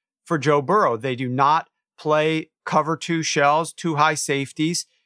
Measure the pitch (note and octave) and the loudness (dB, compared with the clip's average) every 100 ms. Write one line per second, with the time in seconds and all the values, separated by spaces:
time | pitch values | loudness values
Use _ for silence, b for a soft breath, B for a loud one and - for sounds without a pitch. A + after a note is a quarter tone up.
0 | _ _ - D#3+ C3+ D3 C3+ G#3 D#3 A2+ | _ _ -6 -2 2 2 2 2 2 0
1 | C3 B2 B2+ B2+ C#3 D#3+ - _ _ - | -4 -4 -4 2 2 2 -2 _ _ -10
2 | D3+ D3+ D#3 D#3+ - _ - D#3 D3+ D#3 | 0 0 2 -2 -6 _ -2 -2 0 -4
3 | - E3 D3+ D3+ C#3+ D3+ D#3+ - E3+ D3 | -4 -4 -2 2 2 2 -2 -6 -4 0
4 | D#3 D3+ - C#3 C3+ - D#3+ E3+ - _ | 2 0 -2 -2 -4 -4 -4 -4 -8 _